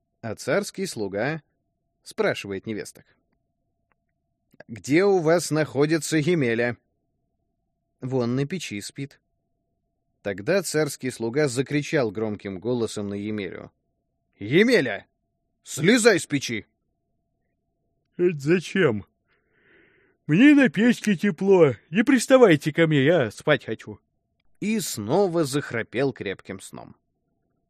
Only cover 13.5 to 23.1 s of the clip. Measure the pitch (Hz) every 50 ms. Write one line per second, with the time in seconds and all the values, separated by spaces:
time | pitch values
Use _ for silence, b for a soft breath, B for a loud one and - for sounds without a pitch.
13.5 | - - - - _ _ _ _ _ _ _ _ _ _ _ _ _ - 98 104
14.5 | 139 180 220 254 247 190 139 117 101 95 - _ _ _ _ _ _ _ _ _
15.5 | _ _ _ - - - 147 185 247 254 214 240 202 160 - - 147 135 - -
16.5 | 117 104 - _ _ _ _ _ _ _ _ _ _ _ _ _ _ _ _ _
17.5 | _ _ _ _ _ _ _ _ _ _ _ _ _ - 175 180 180 143 131 147
18.5 | 175 190 - - - 196 180 143 110 101 - _ _ _ _ b b b b b
19.5 | b b b b b b b b b b b b b b - - 147 190 262 294
20.5 | 294 285 269 190 - 180 220 247 226 - - 208 202 151 - 208 165 - 190 196
21.5 | 196 180 165 139 117 - _ - 156 208 247 277 269 240 - - 269 262 247 202
22.5 | 160 143 - 151 143 - 165 160 156 143 131 147